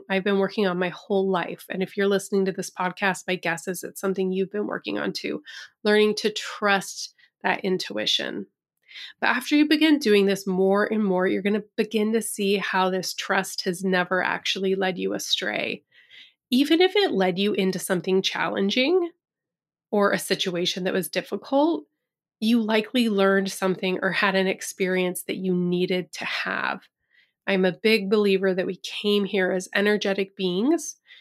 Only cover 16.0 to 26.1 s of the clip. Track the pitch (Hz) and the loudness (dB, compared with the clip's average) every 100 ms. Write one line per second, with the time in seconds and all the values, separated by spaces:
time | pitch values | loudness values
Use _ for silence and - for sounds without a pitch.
16 | _ - - _ _ 247 285 330 370 415 | _ -20 -20 _ _ 2 4 4 4 4
17 | 381 190 185 180 208 208 190 185 - 185 | 2 2 2 2 0 2 0 -2 -2 -2
18 | 190 190 185 - 170 202 196 220 269 370 | 2 0 0 -2 -2 0 0 2 2 2
19 | 339 - _ _ _ _ _ _ _ 208 | 0 -6 _ _ _ _ _ _ _ 2
20 | 202 190 - 190 190 175 180 - 180 190 | 2 2 -2 -2 -2 -2 -2 -2 -2 -2
21 | 175 185 - 202 - 277 311 302 - _ | -2 -4 -4 -8 -2 2 2 0 -8 _
22 | _ _ _ _ 220 233 214 220 214 247 | _ _ _ _ 2 2 4 0 2 0
23 | 233 196 196 196 196 - 190 180 185 185 | 2 4 4 4 0 -2 -2 0 -2 -2
24 | 190 180 202 190 190 - - - 185 185 | -2 0 2 2 0 -2 -8 -4 -2 0
25 | 180 180 - - 185 180 175 180 180 185 | -2 -4 -8 -4 -2 0 0 0 0 -2
26 | - | -4